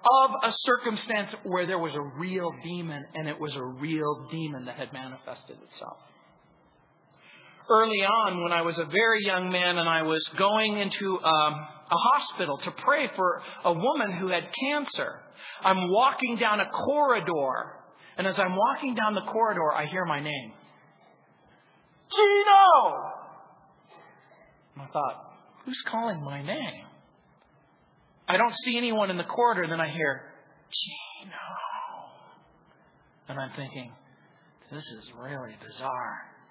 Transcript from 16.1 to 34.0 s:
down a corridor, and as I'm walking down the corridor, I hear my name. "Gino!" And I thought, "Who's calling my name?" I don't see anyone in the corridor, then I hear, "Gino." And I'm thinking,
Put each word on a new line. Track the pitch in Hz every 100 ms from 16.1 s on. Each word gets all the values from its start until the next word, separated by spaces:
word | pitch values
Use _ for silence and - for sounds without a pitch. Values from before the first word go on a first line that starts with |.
| 269 254 233
down | 226 208
a | 190
corridor, | - - 294 285 226 165 165 135 62 - - - - - -
and | 190
as | 190
I'm | 185 185
walking | 226 277 285 233
down | 214
the | 202
corridor, | 214 220 226 185 151
I | 147 151
hear | 180 175
my | 143
name. | 151 143 113 107 - _ _ _ _ _ _ _ _ _ _ _ _ _ _
"Gino!" | - 415 403 415 392 381 302 196 147 - - - - - _ _ _ _ - - _ _ - _ _ _
And | -
I | 135
thought, | 156 135 - - - - -
"Who's | - 254
calling | - 226 233 170
my | 139 139
name?" | 143 277 233 - - - _ _ _ _ _ _ _ _ _ _ _ _ -
I | 185
don't | 233 -
see | 247 233
anyone | 240 214 196
in | 180
the | 170
corridor, | - 240 202 165
then | 165
I | 156
hear, | 151 151 131 - - _ _ _
"Gino." | - - - - - - - - - - - - - - - - - _ _ _ _ _ _ _ _ -
And | 135
I'm | 131
thinking, | - 135 139 120 -